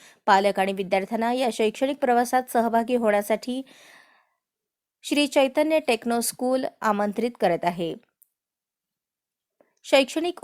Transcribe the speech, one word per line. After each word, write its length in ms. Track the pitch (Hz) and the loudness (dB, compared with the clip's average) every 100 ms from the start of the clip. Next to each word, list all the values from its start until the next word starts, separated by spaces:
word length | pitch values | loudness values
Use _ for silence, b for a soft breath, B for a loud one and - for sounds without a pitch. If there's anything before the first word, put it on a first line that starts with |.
| B B - | B B 4
पालक 340 | 196 202 196 | 4 4 2
आणि 120 | 196 | -2
विद्यार्थ्यांना 600 | 196 185 196 190 214 233 | -2 -2 -2 -2 -4 -2
या 160 | 254 254 | -2 -2
शैक्षणिक 460 | 214 220 220 269 285 | 0 -2 0 -4 -2
प्रवासात 540 | 247 240 247 254 254 | 0 2 2 -2 0
सहभागी 440 | 240 226 233 226 247 | 0 2 0 0 0
होण्यासाठी 680 | 220 208 208 214 247 254 269 b b b b b b b _ _ _ _ _ _ | 2 0 0 -4 -4 -8 -10 b b b b b b b _ _ _ _ _ _
श्री 220 | - 294 285 | -4 -2 2
चैतन्य 520 | 294 269 302 302 311 | 2 2 2 2 0
टेक्नो 420 | 311 226 233 233 | 0 -2 0 -2
स्कूल 440 | 226 - 254 262 269 - | -4 -4 -2 -2 -4 -4
आमंत्रित 500 | 220 202 208 202 240 240 | -2 0 -2 -2 -4 0
करत 240 | 190 165 | 0 0
आहे. 300 | 175 175 165 - _ _ _ _ _ _ _ _ _ _ _ _ _ _ _ _ _ _ - | -2 -4 -6 -8 _ _ _ _ _ _ _ _ _ _ _ _ _ _ _ _ _ _ 2
शैक्षणिक 520 | 277 269 320 349 349 | 4 4 -2 -4 -4